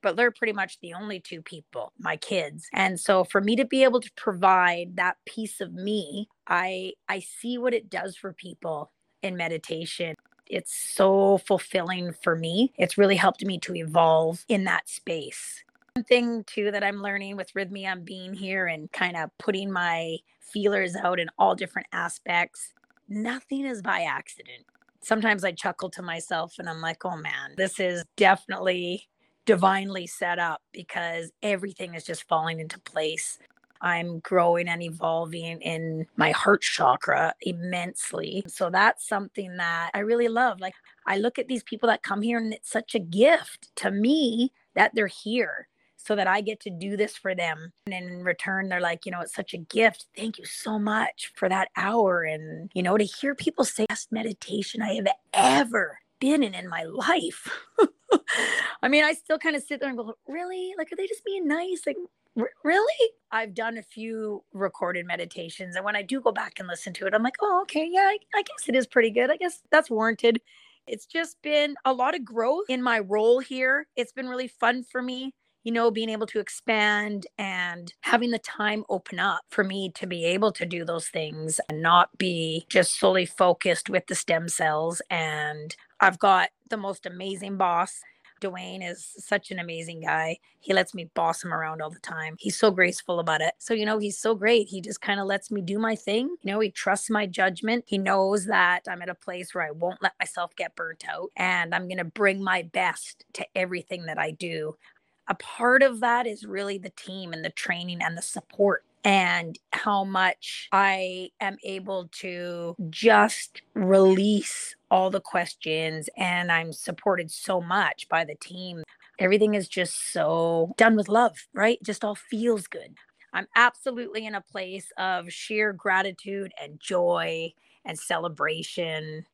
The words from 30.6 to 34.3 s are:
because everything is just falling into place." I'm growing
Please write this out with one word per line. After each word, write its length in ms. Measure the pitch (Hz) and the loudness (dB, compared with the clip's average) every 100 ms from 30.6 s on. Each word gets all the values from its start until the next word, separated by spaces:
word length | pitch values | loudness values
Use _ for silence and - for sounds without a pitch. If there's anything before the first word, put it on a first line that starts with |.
| _ | _
because 600 | - 175 - 170 170 165 _ | -20 -10 -6 -4 -6 -8 _
everything 540 | 208 196 202 - 185 170 | -2 -2 -4 -10 -12 -10
is 80 | - | -10
just 220 | 160 - | -10 0
falling 320 | 165 160 165 | 0 0 -4
into 200 | 160 - | -8 -12
place." 600 | - - 156 165 - - _ _ _ _ | -6 -2 -2 -2 -8 -10 _ _ _ _
I'm 380 | 180 170 175 165 | -2 -2 -2 -8
growing 500 | - | 0